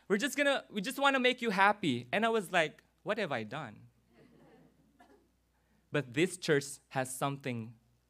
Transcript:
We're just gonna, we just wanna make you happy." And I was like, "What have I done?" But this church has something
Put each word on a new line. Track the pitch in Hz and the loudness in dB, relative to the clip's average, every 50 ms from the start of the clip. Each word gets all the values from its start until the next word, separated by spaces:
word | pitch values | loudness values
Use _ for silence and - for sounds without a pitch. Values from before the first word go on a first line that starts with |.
| _ - | _ -2
We're | 190 208 | 0 0
just | 247 277 - | 0 -2 0
gonna, | 277 285 285 269 214 - - | 0 2 2 2 0 -4 -6
we | - 208 | -6 -4
just | 185 262 262 277 | -4 -4 -2 2
wanna | 277 277 269 269 | 4 4 4 4
make | 247 254 247 247 | 2 2 2 2
you | 240 233 | -2 0
happy." | 185 190 196 208 208 208 - 151 123 117 - - | 4 6 6 6 6 4 0 0 0 -2 -2 -4
And | - 202 226 | -2 0 2
I | 226 | 2
was | 226 226 185 160 | 2 0 -2 2
like, | 180 175 160 151 - - _ _ _ _ | 2 2 2 2 -4 -12 _ _ _ _
"What | _ 165 208 226 | _ -6 -4 -4
have | 202 151 | -2 -4
I | 139 117 | -4 -4
done?" | 110 107 123 151 147 110 101 107 117 - _ _ _ _ _ - - _ - - - - - - - - _ _ _ _ _ _ - _ - _ _ _ _ _ _ _ _ _ _ _ _ _ _ _ | -4 -6 -8 -10 -10 -10 -14 -18 -20 -20 _ _ _ _ _ -20 -20 _ -20 -20 -20 -20 -20 -20 -20 -20 _ _ _ _ _ _ -20 _ -20 _ _ _ _ _ _ _ _ _ _ _ _ _ _ _
But | - 147 143 127 117 | -4 -4 -4 -4 -2
this | 139 170 180 - - | -2 -2 -2 -2 -6
church | - - 151 139 139 - - - _ _ | 0 0 0 0 0 -4 -14 -16 _ _
has | - 135 131 127 - | -4 -4 -4 -4 -4
something | - 151 139 139 139 - 135 123 117 110 117 117 _ _ _ _ _ _ | -4 -4 -4 -4 -6 -6 -8 -6 -6 -8 -10 -14 _ _ _ _ _ _